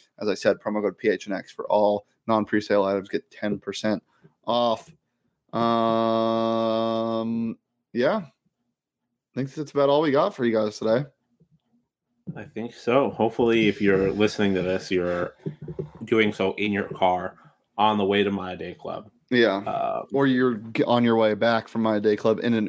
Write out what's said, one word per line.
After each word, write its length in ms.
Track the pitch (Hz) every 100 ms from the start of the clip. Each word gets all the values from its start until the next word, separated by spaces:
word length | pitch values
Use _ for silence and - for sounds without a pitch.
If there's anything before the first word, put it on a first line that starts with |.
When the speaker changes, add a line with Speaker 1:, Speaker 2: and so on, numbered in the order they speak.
| _ -
Speaker 1:
As 80 | 104
I 60 |
said, 220 | 95 110 92
promo 240 | 110 107
code 160 | 101 -
P 100 | 107
H 200 | - 104
N 60 | 95
X 160 | -
for 180 | - -
all 340 | 104 104 104 _ _ -
non-presale 580 | 110 104 107 - 101
items. 240 | 98 98 98
Get 220 | 92 _
ten 300 | - 104 101
percent 420 | - - 107 101 _ _ _ _
off. 460 | - 120 120 110 - - _ _ _ _ _ 113 117 117 113 113 113 113
Um, 1400 | 113 113 113 113 113 113 113 113 113 113 113 113 113 - _ _ _
yeah. 240 | 117 139 214
I 1160 | 151 _ _ _ _ _ _ _ _ _ _
think 180 | 127 135
that's 180 | 156 139
about 160 | 143 139
all 120 | 147
we 80 | 156
got 240 | 139 196
for 100 | 165
you 80 | 120
guys 260 | 110 107 -
today. 260 | 110 120 143 _ _ _ _ _ _ _ _ _ _ _ - -
Speaker 2:
I 80 |
think 300 | 101 107 117
so. 360 | - - 131 113
Hopefully, 580 | 98 107 - 117 113 107
if 120 | 98
you're 300 | 101 95 95
listening 440 | 95 107 - 101
to 80 | 92
this, 280 | 90 92 -
you're 440 | 90 87 87 87 - 78 - - - - -
doing 280 | - 113 104
so 220 | - 95
in 180 | - 104
your 160 | 101 -
car 480 | - 92 90 90 - - _ _ -
on 200 | 107 104
the 60 |
way 180 | 98 101
to 60 | 101
My 240 | 98 92 90
Day 180 | 90
Club. 360 | - 82 85 - _ -
Speaker 1:
Yeah. 280 | 123 110 98
Speaker 2:
Uh, 460 | 104 - - 110 -
Speaker 1:
Or 140 | 139 139
you're 280 | 127 127
g-, 280 | 110 113 113
on 200 | - 120
your 120 | 120 113
way 180 | 110
back 340 | 104 113 113 -
from 140 | 117
My 160 | 110 107
Day 180 | 107 104
Club 240 | 113 107
in 120 | 120
an 140 | 113